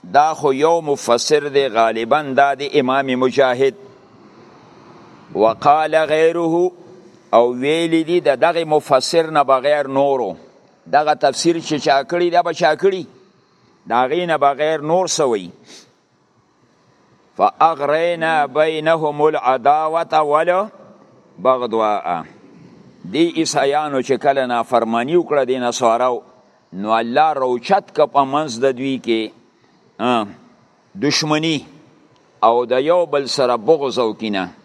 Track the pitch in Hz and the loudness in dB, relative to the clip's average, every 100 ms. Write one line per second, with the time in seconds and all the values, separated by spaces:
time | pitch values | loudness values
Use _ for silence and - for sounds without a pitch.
0 | - 139 151 151 143 135 156 170 156 139 | 0 0 0 0 -2 0 0 0 -2 -6
1 | - 120 - 151 143 139 139 110 113 113 | 0 -2 2 0 0 -2 0 0 0 0
2 | 113 147 147 131 139 135 143 151 127 135 | 0 -2 0 2 2 0 -2 0 2 -2
3 | 135 127 131 127 131 123 135 131 - - | -2 0 0 2 0 2 0 -2 -20 -20
4 | _ - - - - - - - - - | _ -20 -20 -20 -20 -20 -20 -20 -20 -20
5 | - - - - 110 113 151 151 156 156 | -20 -20 -12 0 0 2 2 2 2 0
6 | 156 156 160 170 165 170 180 - - - | 2 2 2 2 -2 0 -2 -4 -20 -20
7 | - _ _ 113 120 123 135 160 170 165 | -20 _ _ 2 2 0 -2 0 0 0
8 | 160 175 147 131 156 170 160 151 - 135 | 0 0 0 2 0 0 0 -2 2 0
9 | - 165 160 151 135 131 131 147 135 135 | 2 0 2 0 2 2 2 0 0 0
10 | 139 135 107 85 - _ _ _ - 135 | 0 0 -4 -8 -18 _ _ _ 0 0
11 | 151 151 143 131 165 165 151 151 156 139 | 2 0 0 0 0 -2 -2 -4 2 0
12 | 135 175 175 170 175 160 170 156 185 190 | 0 -2 0 0 0 0 0 2 0 -2
13 | 151 _ _ _ _ _ _ _ - 113 | -10 _ _ _ _ _ _ _ -4 -2
14 | 127 165 175 156 139 135 151 156 151 175 | 0 -2 -2 2 2 0 -2 -2 0 0
15 | 180 - 139 110 87 - _ - _ _ | 0 -2 0 0 -4 -18 _ -20 _ _
16 | _ _ _ _ _ _ _ _ _ _ | _ _ _ _ _ _ _ _ _ _
17 | _ _ _ - 101 - 160 151 143 151 | _ _ _ 0 0 2 0 2 -2 0
18 | 170 170 160 160 143 135 156 156 156 165 | 0 -2 0 0 0 0 0 0 0 0
19 | 156 147 151 151 123 131 127 151 156 165 | 0 0 0 2 0 2 2 2 0 -2
20 | 165 - 151 147 170 180 214 - - - | 0 0 2 2 2 0 -2 -10 -20 -20
21 | _ _ _ - 98 131 123 110 107 104 | _ _ _ -4 0 0 0 -2 0 -2
22 | 82 87 78 - - - - - - - | -4 -6 -8 -20 -20 -20 -20 -20 -20 -20
23 | 85 117 170 156 156 151 139 143 151 139 | -8 -2 0 0 -4 0 0 -2 -2 -6
24 | 123 127 147 139 127 120 113 123 113 117 | -2 0 2 0 0 -2 0 0 0 -2
25 | 127 175 165 147 127 131 123 113 123 117 | 0 0 0 -2 0 -2 -2 0 0 2
26 | 127 120 - _ _ _ _ 90 107 113 | 0 -2 -10 _ _ _ _ -10 -2 -2
27 | 117 131 156 143 127 123 120 196 - - | 0 0 0 0 -2 -4 0 -2 0 -2
28 | 147 143 135 143 156 113 135 123 135 131 | 0 2 0 -2 -4 -2 -2 -2 -6 -6
29 | 113 113 110 _ _ _ _ _ _ _ | -2 -2 -4 _ _ _ _ _ _ _
30 | 120 120 104 - _ _ _ _ _ 95 | -2 0 -2 -12 _ _ _ _ _ -4
31 | 107 - 156 151 160 151 - - _ _ | -2 -2 -2 -2 -2 -4 -8 -20 _ _
32 | _ _ _ _ 110 117 123 127 143 180 | _ _ _ _ 2 2 0 0 2 0
33 | 165 143 135 - 127 120 107 160 139 107 | 0 -2 -4 -2 0 0 2 2 2 -2
34 | 113 101 110 98 90 - | -2 -2 -4 -4 -6 -10